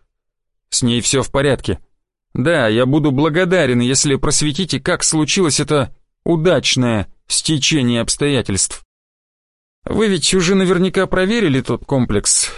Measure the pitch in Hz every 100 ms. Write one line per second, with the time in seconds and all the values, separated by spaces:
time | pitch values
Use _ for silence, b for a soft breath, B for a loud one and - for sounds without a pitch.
0 | - _ _ _ _ _ _ - 123 120
1 | - 135 113 139 139 120 - 92 - _
2 | _ _ _ - 139 165 113 110 127 156
3 | 151 131 160 156 180 180 135 120 123 131
4 | 151 135 151 - 151 143 180 131 - 170
5 | - 160 147 196 165 135 143 147 120 -
6 | _ _ - 165 175 143 - 131 123 110
7 | 95 - - - - 156 - 151 120 117
8 | 113 - 143 135 104 95 - - - _
9 | _ _ _ _ _ _ _ _ - -
10 | 220 180 - 185 170 196 185 185 185 196
11 | 185 185 185 233 190 131 120 123 - 139
12 | 120 104 - - -